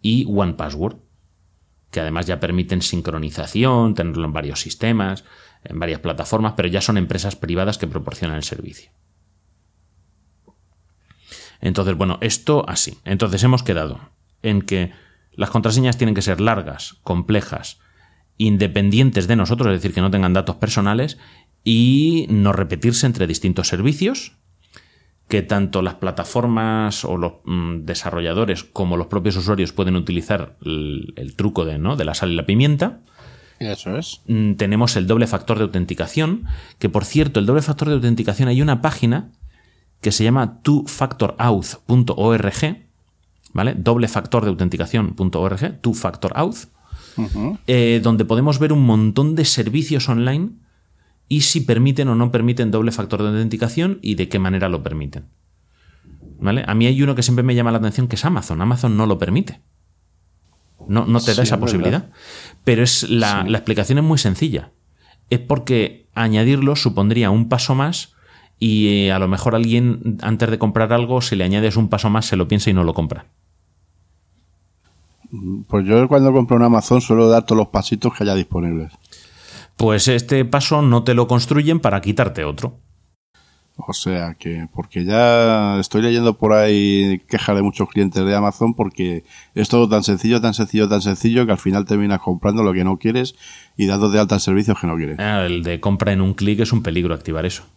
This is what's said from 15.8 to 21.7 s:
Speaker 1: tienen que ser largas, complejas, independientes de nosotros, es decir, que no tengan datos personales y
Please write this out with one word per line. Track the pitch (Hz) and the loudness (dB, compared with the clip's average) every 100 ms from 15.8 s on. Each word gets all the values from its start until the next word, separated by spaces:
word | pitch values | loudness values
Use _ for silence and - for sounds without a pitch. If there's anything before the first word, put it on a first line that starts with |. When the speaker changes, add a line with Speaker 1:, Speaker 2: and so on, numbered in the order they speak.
| 127 123 | 0 0
Speaker 1:
tienen | 113 101 | 0 0
que | |
ser | 98 87 | -2 0
largas, | 107 110 76 71 - - | 0 -2 -4 -12 -16 -18
complejas, | - 87 85 107 - 80 - - _ _ _ _ _ _ | -4 -4 0 -2 -2 -10 -12 -18 _ _ _ _ _ _
independientes | 110 101 101 104 101 107 135 101 90 | 0 2 0 0 2 4 2 2 0
de | 117 | 2
nosotros, | 92 117 120 | 2 0 0
es | 95 | 0
decir, | 101 | -2
que | 87 | 0
no | 95 | 0
tengan | 98 92 | 2 2
datos | 92 95 - | 2 0 -4
personales | - - 101 107 143 - - - _ _ | -2 0 0 0 -4 -8 -20 -20 _ _
y | - | 0